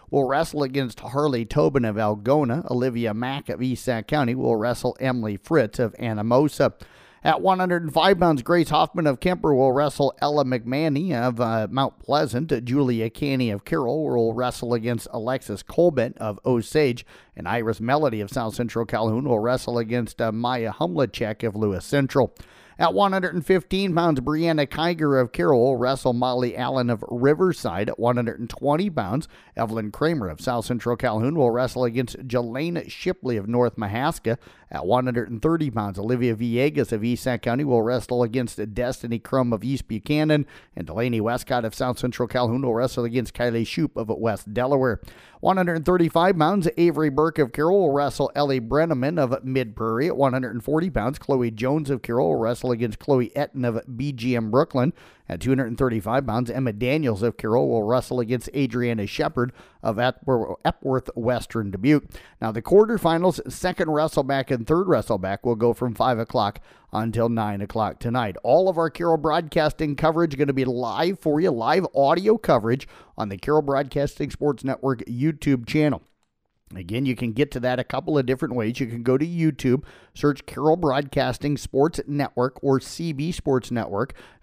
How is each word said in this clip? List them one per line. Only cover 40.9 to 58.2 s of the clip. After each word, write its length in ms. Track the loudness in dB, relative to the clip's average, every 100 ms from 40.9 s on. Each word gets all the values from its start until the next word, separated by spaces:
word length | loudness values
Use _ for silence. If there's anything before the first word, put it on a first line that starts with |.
| -4 -2 0
Westcott 460 | 0 -2 -2 -2 -2
of 80 |
South 240 | -4 -4 -2
Central 300 | -4 -2 -2
Calhoun 340 | 0 0 0
will 140 | 0 0
wrestle 300 | 0 -2 -2
against 280 | -2 -4
Kylie 320 | -2 -2 0 -2
Shoup 300 | -2 -2 -2
of 140 | -4
West 440 | -2 -2 -4 -4
Delaware. 480 | -4 0 2 2 0 -6 -20 -20 -4
One 180 | 0 2
hundred 200 | 2 0
and 80 | 2
thirty-five 520 | 4 4 4 4 4
pounds, 300 | 2 2 0 2
Avery 320 | 2 4 2
Burke 300 | 2 2 2
of 140 | 0
Carroll 340 | 2 2 4 4
will 60 |
wrestle 380 | 2 0 0 -2 0
Ellie 260 | 0 0
Brenneman 560 | 0 2 2 0 0 0
of 260 | 0 0
Mid 320 | -2 -2 -2 -4
Prairie. 320 | -2 0 0
At 100 | 0
one 160 | 0
hundred 200 | 0 -4
and 100 | -6
forty 280 | -2 -2 0
pounds, 260 | 0 -2 -2
Chloe 320 | 0 0 0
Jones 400 | -2 0 0 0
of 140 | -4
Carroll 260 | -2 0 2
will 60 | 2
wrestle 320 | 0 -2 -2
against 280 | -2 -2 -4
Chloe 320 | 0 2 2 -2
Etten 280 | -4 -2 -2
of 160 | -2 -6 -6
B 160 | -6
G 240 | -4 -2 0
M 160 | 2
Brooklyn. 400 | 2 2 2 0 -2 -10 _ -10
At 120 | -4
two 100 | 0
hundred 160 | 0 0
and 100 | 0
thirty-five 480 | 0 0 -2 -2 0
pounds, 240 | -2 -2
Emma 240 | -2 -4
Daniels 480 | -2 0 0 0 0
of 160 | -2 -2
Carroll 320 | 0 2 2
will 140 | 2
wrestle 360 | 2 0 0
against 300 | -2